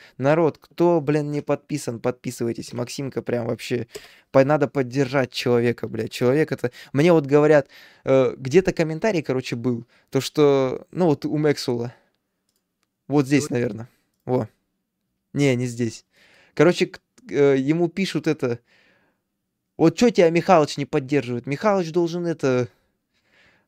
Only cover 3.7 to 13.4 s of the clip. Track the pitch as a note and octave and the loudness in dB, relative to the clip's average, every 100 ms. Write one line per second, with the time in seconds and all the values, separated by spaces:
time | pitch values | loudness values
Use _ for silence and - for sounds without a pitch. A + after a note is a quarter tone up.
3.7 | A#2+ A#2 - - _ _ C3+ C3+ D3+ C#3+ | -8 -8 -16 -20 _ _ 2 4 2 0
4.7 | C#3+ B2 C3+ B2+ C#3 B2 - B2+ A#2+ A#2+ | -2 -4 -2 -2 -2 -2 -4 0 2 0
5.7 | A#2 A2+ A2 A2+ - B2 D3 D#3 C3+ B2 | -2 -6 -8 -8 -2 0 2 0 -4 -6
6.7 | - - C3+ F3 E3 C3+ D3 D3+ D3+ - | -8 -6 0 4 4 4 4 6 4 2
7.7 | - - _ C3 C3+ B2+ C3+ C3 E3 F#3 | -8 -20 _ 0 2 2 -2 0 2 2
8.7 | E3 D#3 D#3+ A3+ F3 - C3 - B2 B2 | 0 -4 -2 -2 -2 -2 -4 -6 -6 -4
9.7 | A#2 - _ _ C3+ - D3+ C#3+ C#3 C3 | -4 -8 _ _ -4 -2 2 4 4 0
10.7 | - - - F3 C#3 D3 D3+ D3+ C#3+ - | -4 -8 0 0 0 -2 0 0 0 -4
11.7 | A#2+ A#2+ - _ _ _ _ _ _ _ | -4 -6 -12 _ _ _ _ _ _ _
12.7 | _ _ _ - D3 C3 C#3+ | _ _ _ -2 0 2 0